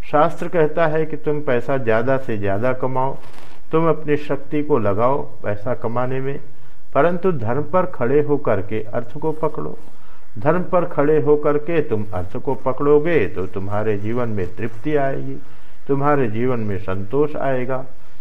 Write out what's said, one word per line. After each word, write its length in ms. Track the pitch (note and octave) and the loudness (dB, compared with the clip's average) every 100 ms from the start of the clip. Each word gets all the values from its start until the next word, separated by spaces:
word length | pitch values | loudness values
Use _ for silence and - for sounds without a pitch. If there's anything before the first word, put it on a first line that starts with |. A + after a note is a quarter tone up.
शास्त्र 460 | - D3 E3 E3 F3 | 0 2 2 0 -2
कहता 380 | F3 D#3 D#3 D#3+ | 0 2 2 0
है 180 | D#3 D3+ | 0 0
कि 100 | C#3+ | -2
तुम 240 | D3+ D3 | 0 0
पैसा 340 | C#3+ B2 A#2 C#3 | 0 0 0 0
ज़्यादा 380 | A#2 A2 A#2+ C3+ | 2 0 2 0
से 180 | C3 A2 | 0 0
ज़्यादा 340 | G2+ G2 B2 | 0 0 0
कमाओ, 420 | B2 B2+ C3 C3+ - - - - - - | 0 -2 0 -2 -2 -2 -2 -2 -2 0
तुम 160 | D#3+ E3 | 2 2
अपनी 280 | D#3 D#3 D3 | 2 0 0
शक्ति 440 | D3 C#3+ C#3 D3+ | 0 -2 0 0
को 160 | D3+ C#3 | 2 2
लगाओ 440 | G#2 G2 B2 C#3+ C#3+ - | 2 2 2 0 -2 -2
पैसा 320 | - G#2 C3 A#2 | -2 -2 0 0
कमाने 440 | A#2 A#2+ B2+ C3 | -2 -2 -2 -2
में, 180 | C3+ D3 - - - - - | -2 -2 -2 -2 -2 -2 0
परंतु 380 | C3+ D#3+ F3+ F#3 | 2 2 2 0
धर्म 280 | D#3 G#2+ B2+ | 0 0 0
पर 220 | D3+ F#3 F3 | 0 0 0
खड़े 280 | - A#2+ C#3+ | 0 2 2
होकर 400 | D3 C#3+ B2+ G#2 | 2 0 0 0
के 200 | F#2 A2 | 0 -2
अर्थ 340 | - A#2+ A#2 D3 | -2 -2 -2 -2
को 140 | D#3 | -2
पकड़ो। 420 | D3+ D#3 D3+ D3+ - - - - - - - | -2 -2 -2 -2 -2 -2 -2 -2 -2 -2 -2
धर्म 260 | C3+ E3+ | 0 0
पर 220 | E3+ F3+ E3+ | 2 0 0
खड़े 340 | - D3 D#3 | 0 2 2
होकर 360 | C#3 D3 D3+ D3 | 4 2 2 0
के 220 | D3 E3+ | 0 0
तुम 220 | C3+ A2 G2+ | 0 0 0
अर्थ 220 | F#2 F2+ B2 | -2 -2 -2
को 180 | B2+ B2+ | -2 -2
पकड़ोगे 720 | C3 B2 C#3+ D3 D#3 D#3+ F#2 | -2 0 2 2 4 2 0
तो 200 | F#2 F#2+ | 0 -2
तुम्हारे 480 | G2 G2 G#2 A2 G#2 | -2 -2 0 0 0
जीवन 300 | G#2 A#2+ A#2+ | 0 0 0
में 180 | G#2 F2+ G2+ | 0 0 -2
तृप्ति 400 | A2 - D3+ D3 | -2 -2 0 0
आएगी, 400 | C#3 C#3 C3+ C3+ - - - - - | 0 0 -2 -2 -2 -2 -2 -2 0
तुम्हारे 400 | C#3 C#3+ D3 A#2+ | 0 2 2 2
जीवन 320 | G#2 B2+ B2 | 2 0 0
में 180 | G#2+ F#2+ | 0 0
संतोष 580 | G2 F#2+ F#2+ C#3 D3 - | 0 -2 0 0 0 0
आएगा, 480 | C#3 C3 B2+ C3 C3+ - - - | 0 0 0 -2 -2 -2 -2 -2